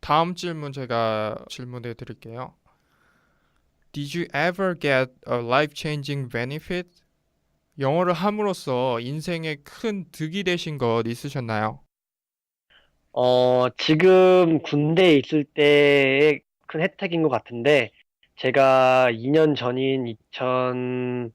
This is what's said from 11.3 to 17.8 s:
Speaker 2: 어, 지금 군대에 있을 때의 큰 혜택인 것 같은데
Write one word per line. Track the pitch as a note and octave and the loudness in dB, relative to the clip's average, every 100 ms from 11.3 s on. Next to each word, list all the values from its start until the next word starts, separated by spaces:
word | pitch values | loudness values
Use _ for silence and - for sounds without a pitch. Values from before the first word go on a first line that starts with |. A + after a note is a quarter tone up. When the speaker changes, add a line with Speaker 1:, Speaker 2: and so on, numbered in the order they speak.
| C#3 A#2 G#2+ G#2+ - _ _ _ _ _ _ _ _ _ _ _ _ _ | -8 -6 -4 -4 -6 _ _ _ _ _ _ _ _ _ _ _ _ _
Speaker 2:
어, | - B2 B2+ B2+ B2+ B2 - | 0 2 4 4 4 0 -2
지금 | - D#3 F#3 F#3 F#3 F3+ E3+ D#3+ | 0 4 6 8 8 6 4 2
군대에 | - D3 D3+ E3 F#3 D3 | 0 -2 0 4 6 4
있을 | B2+ D#3 | 2 -4
때의 | C#3+ - D3 D3 D3 C#3+ C3+ C3+ D3+ C#3+ _ _ _ | -4 2 4 6 6 4 2 4 2 2 _ _ _
큰 | D#3+ | -4
혜택인 | F3+ _ G3 E3+ | -4 _ -4 0
것 | D#3 | 0
같은데 | A#2+ - A#2+ B2 D3 | 0 -4 -4 2 2